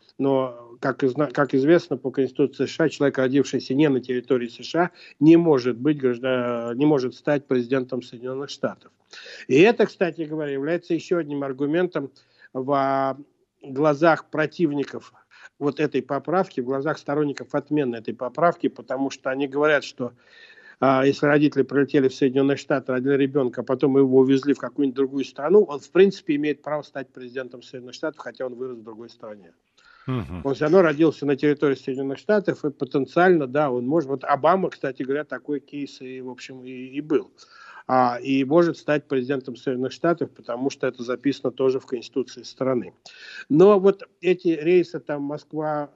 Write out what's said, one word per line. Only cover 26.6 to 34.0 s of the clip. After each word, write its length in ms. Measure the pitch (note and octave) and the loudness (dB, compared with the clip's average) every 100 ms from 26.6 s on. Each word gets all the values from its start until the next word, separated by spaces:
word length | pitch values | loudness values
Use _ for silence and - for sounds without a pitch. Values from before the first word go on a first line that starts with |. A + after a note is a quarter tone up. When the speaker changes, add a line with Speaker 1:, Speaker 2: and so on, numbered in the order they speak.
Speaker 1:
право 200 | - D3+ | -4 -8
стать 300 | C#3 C#3 C3 | -8 -12 -14
президентом 500 | - B2 B2+ B2+ B2 | -14 -14 -12 -12 -14
Соединенных 320 | A2+ C3 B2 | -18 -18 -16
Штатов, 240 | A#2+ D#3 D3 | -10 -10 -8
хотя 280 | B2 A2+ C3 | -14 -8 -8
он 80 | A#2+ | -8
вырос 220 | B2+ A#2+ | -10 -10
в 40 | |
другой 280 | A2 A2 A#2 | -16 -16 -18
стране. 420 | A#2 A2+ G#2 F2 _ _ _ _ _ - | -18 -18 -18 -20 _ _ _ _ _ -8
Speaker 2:
Мгм. 320 | B2+ D2 F2 | -6 -6 -8
Speaker 1:
Он 120 | C#3 | -6
все 100 | C3 | -2
равно 180 | D3+ F#3 | 2 4
родился 420 | E3+ D3 D#3+ - | 4 4 2 2
на 120 | C#3+ C3+ | -2 0
территории 400 | D3+ C#3 D3+ C3 | 2 2 0 -2
Соединенных 420 | - C3 C#3 C3 | -4 -6 -6 -6
Штатов, 460 | - G#3 F#3 C#3 | 0 0 0 -4
и 60 | D3+ | -4
потенциально, 760 | - C3 D3 C3 E3+ F#3 F3 C3 | -6 -4 -4 -2 2 4 4 2
да, 240 | C#3 D3 | 0 0
он 160 | B2 A#2+ | 0 0
может. 220 | E3 | 0